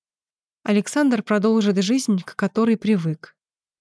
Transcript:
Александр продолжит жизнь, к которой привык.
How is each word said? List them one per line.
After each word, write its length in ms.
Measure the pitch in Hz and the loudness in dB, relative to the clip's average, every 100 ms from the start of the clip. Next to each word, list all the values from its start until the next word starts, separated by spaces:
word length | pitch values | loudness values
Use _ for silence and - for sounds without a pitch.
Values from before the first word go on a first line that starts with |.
| _ _ _ _ _ _ | _ _ _ _ _ _
Александр 580 | - 208 - 294 285 233 | 0 0 0 0 0 0
продолжит 600 | - 208 214 226 202 190 | 0 0 2 2 2 0
жизнь, 380 | 196 254 247 196 | 0 -2 0 -2
к 140 | - - | -4 -6
которой 420 | 196 - 226 220 | -4 0 0 0
привык. 600 | 214 208 165 156 - _ _ _ _ _ | 0 0 -2 -6 -12 _ _ _ _ _